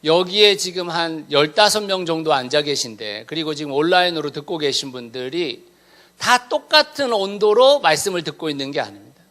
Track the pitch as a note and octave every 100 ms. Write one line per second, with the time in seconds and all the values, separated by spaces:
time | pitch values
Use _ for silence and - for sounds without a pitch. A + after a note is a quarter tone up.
0 | D3+ E3+ F3+ G3+ G#3 G3+ F#3 F3+ F3 E3+
1 | E3 D#3+ D3+ C#3+ D3+ D#3 G#3 G#3 G3+ F#3+
2 | E3+ D#3+ D#3 C#3+ B2+ D3 D3 C#3 B2 G#2+
3 | A2 G#2 A#2 D#3 D#3 D3 D3+ C#3 E3 F3+
4 | F3+ E3 D3 D3+ - E3+ D3 B2 C#3 B2+
5 | A#2+ B2 B2+ E3 D#3+ A2+ _ _ _ _
6 | _ _ - A#3+ - D4+ - D#4 D4 -
7 | C4+ A3+ G3 G3+ G#3 G#3 C4 C#4+ E3+ D#3
8 | G3 F3+ D#3 D3 D#3+ C#3+ C#3 D3 G#2+ G2+
9 | G#2+ _ _